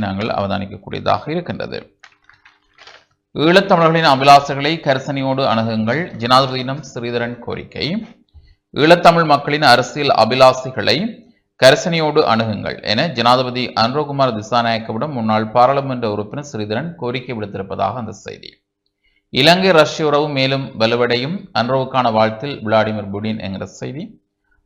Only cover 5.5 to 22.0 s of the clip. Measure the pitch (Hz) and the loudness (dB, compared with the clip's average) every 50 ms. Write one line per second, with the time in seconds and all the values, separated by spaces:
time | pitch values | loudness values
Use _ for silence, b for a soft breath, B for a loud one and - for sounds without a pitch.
5.5 | 110 113 110 113 110 110 110 110 123 151 180 - - 113 117 120 127 131 139 127 | 0 0 -2 -2 -2 -2 -2 -2 -2 -2 -4 -6 -8 -6 -2 2 2 2 2 2
6.5 | 131 127 123 131 135 156 - - - 127 117 120 120 120 117 117 120 120 - - | -2 -6 -6 -6 -8 -8 -10 -12 -12 -10 -6 -4 -4 -4 -4 -4 -8 -10 -10 -10
7.5 | 95 80 - - - 90 - 139 185 226 220 - - _ _ _ _ - - _ | -10 -10 -12 -12 -12 -12 -10 -8 -8 -8 -8 -12 -16 _ _ _ _ -20 -20 _
8.5 | _ _ _ _ - - 139 160 175 175 - 139 131 170 165 156 143 135 139 143 | _ _ _ _ -4 0 4 4 6 6 6 6 6 4 4 2 2 2 2 0
9.5 | 147 151 156 131 123 123 120 - - 147 143 135 - - 113 113 127 131 131 127 | -2 2 4 6 6 6 4 0 -4 -4 0 0 2 4 2 4 4 6 6 6
10.5 | 127 - - 139 - 113 101 104 113 147 208 240 220 - - b b b b b | 6 4 -2 -8 -8 -4 0 0 0 0 -2 -4 -8 -12 -20 b b b b b
11.5 | b - 208 220 247 233 - 185 170 165 156 151 147 156 - - 113 113 113 110 | b 4 6 6 6 6 2 -2 -2 0 0 0 2 2 2 2 2 0 0 -2
12.5 | 104 101 101 85 64 - - - 107 117 160 175 131 117 117 120 123 131 127 123 | -4 -6 -6 -8 -8 -6 -4 -4 -2 -2 -2 -2 -2 0 4 4 4 4 2 -2
13.5 | 120 123 123 - - - 110 120 131 147 151 143 139 139 135 131 110 107 104 - | -4 -6 -6 -4 -2 0 0 0 0 -2 -4 -4 -2 -2 0 0 -2 -4 -4 -2
14.5 | 123 120 117 117 113 110 110 - 110 113 139 156 143 123 110 110 107 107 110 110 | -2 0 0 0 -2 -2 -4 -6 -8 -6 -6 -6 -6 -4 -2 0 0 0 -2 0
15.5 | 117 123 120 127 139 139 135 135 127 120 120 107 104 104 104 - - 139 143 - | 2 4 4 4 2 0 -2 -4 -6 -6 -4 -4 -4 -4 -6 -8 -10 -12 -12 -10
16.5 | - 107 104 101 107 120 156 170 170 - 123 120 127 135 131 - 123 110 104 98 | -10 -8 -6 -6 -6 -6 -6 -8 -10 -10 -8 -8 -6 -8 -8 -10 -10 -10 -10 -10
17.5 | 98 98 95 95 95 95 98 95 113 127 113 98 98 - - - - - 50 - | -10 -10 -10 -10 -6 -6 -4 -4 -4 -6 -10 -12 -12 -14 -16 -16 -16 -16 -18 -20
18.5 | - _ _ _ _ _ _ _ _ _ _ _ _ _ _ _ - 127 139 160 | -20 _ _ _ _ _ _ _ _ _ _ _ _ _ _ _ -2 2 4 4
19.5 | 175 185 190 190 170 156 151 135 - - 156 147 143 147 151 151 143 135 131 131 | 4 4 4 4 6 6 4 4 2 -2 -2 0 2 2 0 0 0 -2 0 0
20.5 | 139 135 135 - - - 110 113 117 120 123 120 120 120 127 143 185 202 - - | 0 -2 -4 -6 -4 -2 0 0 2 0 0 0 0 -2 -2 -4 -8 -8 -10 -6
21.5 | - 110 117 123 131 135 131 131 135 131 | -4 -2 -2 0 0 -2 -2 -2 -2 -2